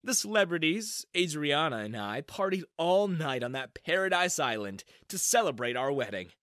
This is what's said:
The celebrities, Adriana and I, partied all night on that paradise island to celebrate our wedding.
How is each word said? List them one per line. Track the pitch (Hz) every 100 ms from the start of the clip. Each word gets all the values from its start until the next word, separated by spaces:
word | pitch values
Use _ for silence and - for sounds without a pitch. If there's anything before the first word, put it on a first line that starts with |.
The | 233
celebrities, | 247 208 214 190 170 160 190 220 - -
Adriana | 175 175 151 147 143 160 117
and | 107
I, | 113 101 113
partied | - - 190 190 165 -
all | 170 185 202
night | 175 151 131
on | 120
that | 131 131
paradise | - - 175 190 180 180 180
island | 135 110 101 98 - - _
to | 190
celebrate | - 240 202 123 123 120
our | 135
wedding. | 139 113 101 87 _